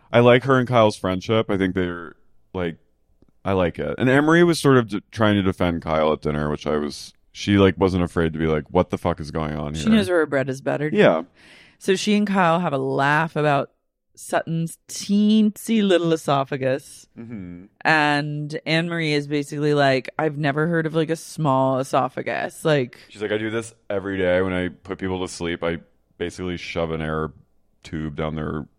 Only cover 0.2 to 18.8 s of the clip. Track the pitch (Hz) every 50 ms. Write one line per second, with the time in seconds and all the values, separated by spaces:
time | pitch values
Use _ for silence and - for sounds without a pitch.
0.2 | 120 123 120 131 123 139 135 127 123 117 127 120 110 107 104 - - 92 92 92
1.2 | - - 113 110 113 - 104 92 95 92 90 95 92 87 87 87 85 78 - _
2.2 | _ _ _ _ _ _ - 92 87 85 82 - _ _ _ _ _ _ _ _
3.2 | _ _ _ _ - 92 98 95 90 82 - - 73 76 71 - 113 127 127 139
4.2 | 151 156 160 170 175 170 165 - - 143 135 127 117 101 104 98 - _ - -
5.2 | 113 107 104 101 92 95 92 - 92 87 85 82 - 82 78 78 78 78 76 73
6.2 | - 78 73 76 76 76 76 71 - 73 76 76 76 73 67 - - - _ _
7.2 | _ _ - - - - 101 98 98 95 90 - 98 92 90 92 87 82 - 92
8.2 | 82 82 78 78 80 80 78 76 73 - - 90 87 - - - - 90 82 -
9.2 | 78 71 73 82 78 76 76 76 76 73 76 80 - 220 220 220 196 185 180 170
10.2 | 156 151 147 135 131 135 131 135 139 143 139 139 147 156 - 208 196 113 85 80
11.2 | 85 - _ _ - - - - - - _ _ - - 190 185 - 214 208 208
12.2 | 208 196 190 196 185 165 165 170 180 165 143 135 131 135 135 139 139 143 147 151
13.2 | 160 165 - 156 147 151 143 139 123 - _ _ _ _ _ _ _ _ _ -
14.2 | - - - 160 - - 165 165 165 165 - - _ - - - - - 202 202
15.2 | 208 208 220 220 214 214 202 - - - 226 220 202 196 180 170 175 165 160 160
16.2 | - - 143 139 135 - 156 135 131 131 131 156 - - - - - _ - 113
17.2 | 117 113 120 104 92 90 87 87 92 104 _ _ - - 160 156 147 147 147 143
18.2 | 147 151 147 147 147 147 156 139 - - 160 165